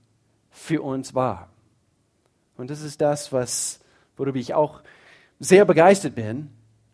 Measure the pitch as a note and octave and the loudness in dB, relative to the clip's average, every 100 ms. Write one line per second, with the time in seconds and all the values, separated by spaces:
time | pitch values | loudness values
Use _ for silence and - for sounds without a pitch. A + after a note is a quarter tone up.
0 | _ _ _ _ _ - - D#3 C#3+ C3+ | _ _ _ _ _ -16 -4 -4 -4 -8
1 | C3 C3+ B2+ F#2 E2+ _ _ _ _ _ | -6 -2 -2 -2 -12 _ _ _ _ _
2 | _ _ _ _ _ - B2 D3+ D3+ - | _ _ _ _ _ -16 -14 -12 -12 -2
3 | D3 D3 - C3 B2 - - - _ _ | -2 -2 -4 -4 -4 -6 -8 -10 _ _
4 | _ - C#3 C3 A#2+ D#3 D3+ - - - | _ -8 -6 -6 -4 -2 -2 -4 -20 -20
5 | - - _ - C3+ F#3 G3+ D#3 F3 G3 | -20 -20 _ -10 4 6 6 6 6 6
6 | D3+ A#2+ G#2+ A#2+ D#3 - _ _ _ | 0 -6 -8 -8 -12 -18 _ _ _